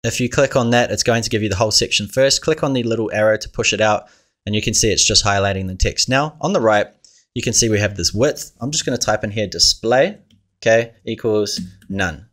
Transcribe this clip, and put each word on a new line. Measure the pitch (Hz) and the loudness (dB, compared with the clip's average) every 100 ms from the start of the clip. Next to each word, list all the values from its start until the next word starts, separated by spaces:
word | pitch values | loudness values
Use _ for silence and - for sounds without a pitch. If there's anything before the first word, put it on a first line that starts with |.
If | 117 - | -4 -2
you | 123 | -2
click | - 135 139 | 0 2 2
on | 117 | 2
that, | 120 120 | 2 2
it's | 104 | -2
going | - 117 | 0 0
to | 110 | 0
give | 107 | -2
you | 107 | -2
the | 95 | 0
whole | 110 | 0
section | - 120 - 101 | 0 0 -2 -2
first. | - 135 - | 0 2 2
Click | - 151 | 0 -2
on | 147 | 0
the | 131 | -2
little | 113 113 110 | -2 -2 -2
arrow | 104 107 107 | 2 2 2
to | - | -2
push | - 110 | -4 -2
it | 101 | 2
out, | 107 104 - _ _ _ - | 2 0 -4 _ _ _ -4
and | |
you | 107 | -2
can | 120 | 0
see | 107 113 | 0 2
it's | 90 - | 2 2
just | 104 | 2
highlighting | 104 101 98 95 95 | 2 2 0 -2 -6
the | 92 | -2
text. | - - - | -2 0 0
Now, | 131 151 - | 0 0 -4
on | 160 | -2
the | 196 | 2
right, | 113 104 104 _ _ _ _ | 4 2 0 _ _ _ _
you | 123 | -6
can | 120 | -2
see | 113 113 | 0 2
we | 107 | 2
have | 104 101 | 0 -2
this | 87 | -4
width. | 95 143 - - _ | 0 0 -2 -14 _
I'm | 120 | -6
just | 151 - | -4 -4
gonna | 120 | -2
type | - 107 | -2 -2
in | 107 | -2
here | 107 101 | -4 -6
display, | - - - 113 127 170 208 _ _ _ _ | 0 0 0 2 2 2 -2 _ _ _ _
okay, | 113 113 117 _ | 2 2 2 _
equals | - 110 117 107 104 - 92 - - | -10 -6 0 0 0 -6 -12 -18 -10
none. | 98 90 78 - | -4 -4 -4 -18